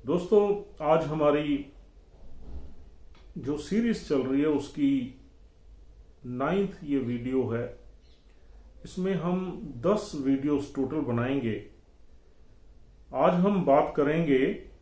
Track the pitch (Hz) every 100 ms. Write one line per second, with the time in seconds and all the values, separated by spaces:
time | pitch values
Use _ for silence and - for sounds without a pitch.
0 | 120 175 - 208 202 202 - - 151 165
1 | 147 156 147 147 151 139 - - - -
2 | - - - - - - - - - -
3 | - - - - 123 147 - 202 233 214
4 | - 143 127 139 147 147 - - 139 139
5 | 120 - - - - - - - - -
6 | - - 123 123 139 190 190 - 147 139
7 | 117 120 123 131 113 113 - - - -
8 | - - - - - - - - - -
9 | 185 180 170 180 185 - 143 123 165 208
10 | - 156 135 135 147 147 - 143 131 156
11 | 131 117 123 139 117 104 - - - -
12 | - - - - - - - - - -
13 | - 131 160 175 190 202 139 139 - -
14 | 143 160 160 131 147 220 - -